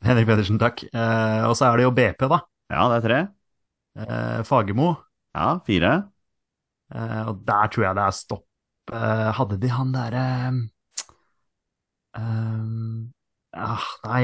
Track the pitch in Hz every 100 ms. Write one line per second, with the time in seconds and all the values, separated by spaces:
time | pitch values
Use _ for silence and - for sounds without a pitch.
0 | 104 123 110 110 98 107 117 117 - 120
1 | 113 113 110 110 113 117 131 117 127 127
2 | 113 - 135 165 - _ - - 120 117
3 | 113 127 196 _ _ _ _ _ _ -
4 | 110 117 117 117 110 131 101 104 160 165
5 | - _ _ 76 90 175 - 92 87 156
6 | 202 _ _ _ _ _ _ _ - 120
7 | 113 110 110 101 104 104 107 - 98 95
8 | 101 95 - 104 _ _ _ _ - 113
9 | 110 110 110 110 107 101 123 123 131 131
10 | 117 120 131 127 127 127 113 _ _ -
11 | - _ _ _ _ _ _ _ _ _
12 | _ - 113 113 110 110 110 113 113 113
13 | 113 - _ _ _ - - 110 - -
14 | 110 123